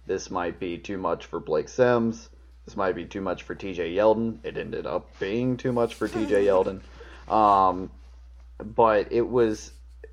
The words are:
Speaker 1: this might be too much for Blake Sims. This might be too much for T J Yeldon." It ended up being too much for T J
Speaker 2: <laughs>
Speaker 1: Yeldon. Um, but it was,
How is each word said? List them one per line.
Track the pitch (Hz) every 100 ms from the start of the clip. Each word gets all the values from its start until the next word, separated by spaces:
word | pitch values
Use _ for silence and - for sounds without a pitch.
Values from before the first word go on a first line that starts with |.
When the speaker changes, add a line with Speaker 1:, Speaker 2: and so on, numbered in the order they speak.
| -
Speaker 1:
this | 92 -
might | 92 85 85
be | 90 85
too | 92 98
much | 87 82 -
for | 85
Blake | 78 78 -
Sims. | - 123 120 117 113 - - - -
This | - -
might | 95 87
be |
too | 87 101
much | 95 87
for | -
T | 85 98
J | 87 85
Yeldon." | 90 107 110 113 110
It | 87 -
ended | 85 85 76
up | 87 - -
being | 95 113 127 123
too | 131
much | 120 117
for | - 107
T | 110 104
J | 101
Speaker 2:
<laughs> | 101
Speaker 1:
Yeldon. | 92 95 95 - - - - -
Um, | 107 107 98 95 90 92 - - - - - - -
but | 107 113 113 104 -
it | 117 101
was, | 123 113 107 - - - - -